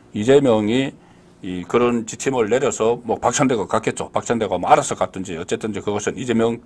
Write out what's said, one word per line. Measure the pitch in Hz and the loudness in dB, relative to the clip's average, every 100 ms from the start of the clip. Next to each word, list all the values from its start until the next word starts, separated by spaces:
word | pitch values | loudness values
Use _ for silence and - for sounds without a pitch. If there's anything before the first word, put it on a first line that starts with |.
| - | -12
이재명이 | 107 110 143 135 110 107 127 135 - - - - - | -4 4 6 6 2 2 0 -2 -8 -20 -20 -20 -16
이 | 95 90 87 | -10 -10 -2
그런 | 120 120 120 | 2 2 0
지침을 | 110 - 139 127 107 | -4 -6 -2 0 0
내려서 | 123 143 - 110 120 | 2 0 0 0 0
뭐 | 113 98 | -2 -2
박찬대가 | 120 120 131 117 101 | 0 2 0 0 0
갔겠죠. | 110 - - - | 0 -2 -4 -6
박찬대가 | 104 - 117 101 90 | -6 -2 -2 0 -2
뭐 | 90 | 4
알아서 | 147 135 104 | 4 2 -2
갔든지 | 95 95 95 82 | -4 -4 -10 -8
어쨌든지 | 90 113 110 98 | -6 -4 -4 -6
그것은 | 104 104 101 - | -4 -2 -4 -4
이재명 | 123 113 117 117 | 0 2 2 0